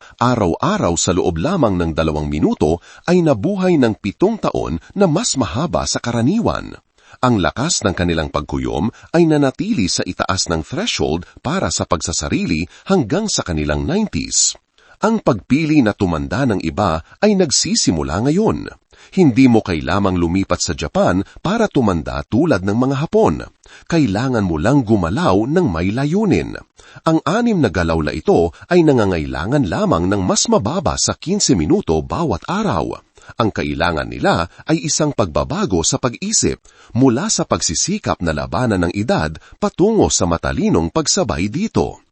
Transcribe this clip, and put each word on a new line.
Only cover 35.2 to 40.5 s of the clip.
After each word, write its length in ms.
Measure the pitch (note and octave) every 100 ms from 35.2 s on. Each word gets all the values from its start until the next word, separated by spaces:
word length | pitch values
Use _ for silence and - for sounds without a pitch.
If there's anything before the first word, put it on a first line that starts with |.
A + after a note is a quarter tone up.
| G2 D2 C2+ F3 G3 F2+
sa 160 | E2 C3
pag-isip, 560 | B2 - G3 A3+ E2 C2 _ _ - A2+
mula 320 | C3+ A#2 G#3+
sa 160 | -
pagsisikap 800 | D#3+ G#2 - D#2 - G#3 A2+ E2
na 80 | F2
labanan 560 | D2+ C2 A2 B2 F#2+ F2
ng 40 | G2
edad 400 | A2 G3 D#2+ D#2+ - -
patungo 480 | G#3 - G3 G#3+ F2+
sa 160 | -
matalinong 640 | F2+ E2 C#2